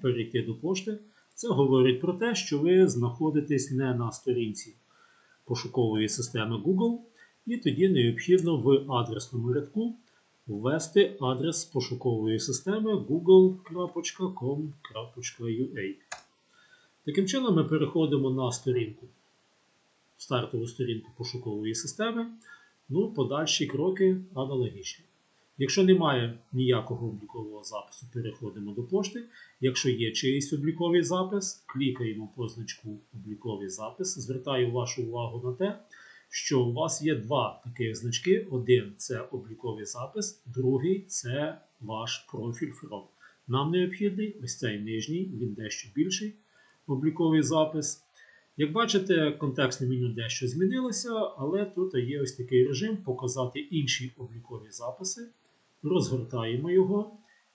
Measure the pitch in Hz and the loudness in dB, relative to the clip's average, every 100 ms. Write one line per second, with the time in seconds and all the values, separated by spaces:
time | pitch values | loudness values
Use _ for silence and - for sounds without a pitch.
0 | 135 117 110 120 113 113 156 190 220 208 | 0 0 -2 -2 -2 -4 -2 -2 -4 -8
1 | - _ _ - 233 139 135 131 127 127 | -12 _ _ -8 0 2 6 6 6 4
2 | 170 180 233 - - 147 165 185 175 120 | 0 0 0 0 -2 2 6 8 8 4
3 | 120 - 156 147 147 135 131 131 131 120 | 0 0 0 2 2 0 0 0 0 0
4 | 113 - 131 120 110 104 - - _ _ | -2 -2 -2 0 -2 -6 -12 -20 _ _
5 | _ _ _ _ - 120 123 127 113 107 | _ _ _ _ -6 -6 -2 0 2 2
6 | 107 - 120 117 110 113 151 190 233 233 | 0 -2 -4 -4 -2 0 0 2 2 0
7 | - _ - _ 226 233 151 123 190 147 | -8 _ -20 _ -8 -2 0 4 4 6
8 | 117 117 - 180 165 147 123 135 139 123 | 4 2 4 4 4 2 6 4 4 0
9 | 113 104 - 123 120 147 147 214 233 - | 0 -4 -6 -4 0 0 -2 -2 -2 -4
10 | _ _ _ _ - 104 127 156 - 202 | _ _ _ _ -10 -2 0 0 4 4
11 | 196 - 131 131 160 165 - 131 - 123 | 4 2 -2 0 0 -2 -4 -4 -2 -2
12 | 127 110 110 110 - - 185 220 220 202 | 0 2 2 0 -2 -4 -2 0 0 0
13 | - 165 170 185 185 185 - 175 180 170 | 0 2 10 10 10 6 -6 -6 -4 -4
14 | 160 - 185 185 127 143 156 - - 110 | -6 -4 -6 -4 -4 -4 -6 -10 -14 -12
15 | 120 123 - - 117 110 131 113 98 - | -12 -12 -12 -6 -4 -2 -4 -4 -6 -8
16 | _ - - _ _ _ _ - _ _ | _ -16 -16 _ _ _ _ -20 _ _
17 | - 147 190 269 240 160 147 156 151 165 | -2 0 0 0 2 4 4 2 2 2
18 | 151 139 131 131 135 - 131 123 107 - | 2 2 2 0 -2 -2 0 0 -2 -8
19 | - _ _ _ _ _ _ _ _ _ | -20 _ _ _ _ _ _ _ _ _
20 | _ - - 127 110 113 117 - 123 110 | _ -18 -4 -2 -2 -4 -6 -4 -4 -4
21 | - - 117 123 117 104 110 110 - - | -8 -12 -10 -8 -6 -4 -4 -4 -6 -4
22 | 226 233 233 - - - _ _ - 156 | -4 -2 -6 -10 -20 -20 _ _ -4 0
23 | 220 147 127 143 156 - 151 135 180 190 | 0 0 -2 0 0 0 -2 0 0 4
24 | 190 185 - 135 135 131 107 98 - - | 4 4 -2 -6 -2 -2 -2 -6 -12 -14
25 | _ _ _ _ _ - 135 202 190 180 | _ _ _ _ _ -4 0 4 6 8
26 | 156 127 117 117 - 127 127 117 - 117 | 6 2 0 -4 -6 0 2 2 0 -6
27 | 113 101 104 120 107 104 - 104 - - | -6 -8 -12 -12 -12 -14 -12 -10 -12 -18
28 | 120 117 117 - 104 101 101 101 123 196 | -10 -8 -8 -8 -10 -10 -8 -8 -2 0
29 | 190 240 - - - _ 131 127 135 117 | 0 -6 -12 -18 -20 _ 0 2 0 0
30 | 113 113 131 139 143 147 151 160 170 175 | -2 0 0 0 -2 -2 -2 0 2 2
31 | 143 180 190 202 - - - 131 135 123 | 2 0 0 -2 -4 -8 -10 -2 0 0
32 | 113 107 107 127 113 117 117 - 107 104 | -4 -6 -10 -8 -8 -8 -12 -12 -14 -14
33 | - 107 107 101 120 98 98 101 110 - | -16 -16 -14 -10 -8 -8 -8 -8 -10 -6
34 | - - 110 127 139 127 120 120 117 - | -6 -6 -6 -6 -2 0 2 0 -2 -4
35 | 113 120 113 117 127 123 202 - - - | -4 -4 -6 -6 -6 -2 -2 -4 -14 -20
36 | - - _ - - 131 120 127 160 - | -20 -20 _ -8 0 2 2 0 -2 -2
37 | 151 123 107 139 104 - 120 123 113 110 | 0 -2 0 0 -2 -6 -10 -6 -4 -4
38 | 120 - 180 220 196 127 120 123 101 - | -4 0 2 2 2 0 6 6 4 -8
39 | - 113 - 127 110 110 120 107 101 120 | -8 -6 -6 -10 -10 -10 -10 -8 -10 -10
40 | 135 214 - - 120 127 127 135 165 196 | -8 -6 -8 -10 -8 0 2 2 2 0
41 | - - 120 139 151 - _ _ 107 110 | -2 -8 -4 -2 -4 -6 _ _ -10 -8
42 | 117 - - 117 117 120 104 - - 98 | -6 -8 -10 -8 -8 -6 -8 -8 -14 -14
43 | 92 _ - _ - 131 156 180 185 - | -14 _ -20 _ -2 0 2 2 0 0
44 | 208 185 214 175 123 - 117 104 107 113 | -2 -2 -4 -6 -10 -6 -4 -4 -4 -6
45 | 127 170 190 113 117 101 107 - 104 143 | -4 -4 -6 -6 -6 -6 -8 -10 -4 -2
46 | 185 185 214 - _ _ _ _ - 131 | 0 -2 -6 -10 _ _ _ _ -6 -2
47 | 156 160 165 156 135 160 156 156 147 - | 0 2 4 4 4 2 2 0 -4 -8
48 | _ - - - _ - 147 202 233 196 | _ -20 -20 -20 _ -4 0 2 2 2
49 | 190 170 147 147 143 127 131 - 127 127 | 4 4 4 0 -2 2 0 2 -2 0
50 | 120 113 113 - 123 147 196 262 254 - | -2 -2 -6 -4 -4 0 2 2 -2 -4
51 | 240 220 - - 143 196 196 180 185 131 | -4 -4 -4 -4 -2 -2 -2 -2 -2 -2
52 | 123 143 131 - 123 180 143 135 220 202 | -2 -2 -4 -6 4 6 6 2 -2 -2
53 | 135 123 127 131 123 143 143 160 131 - | -4 -4 -4 -4 -4 -6 -4 -2 0 -2
54 | 123 - 120 117 123 110 107 110 120 131 | -6 -12 -16 -16 -14 -16 -14 -12 -10 -8
55 | 190 233 233 _ _ _ _ _ 151 185 | -8 -10 -14 _ _ _ _ _ 0 0
56 | - 127 - 123 113 123 170 185 185 202 | 2 -2 -4 -4 -2 -2 2 4 4 2
57 | 220 - _ _ _ | -2 -10 _ _ _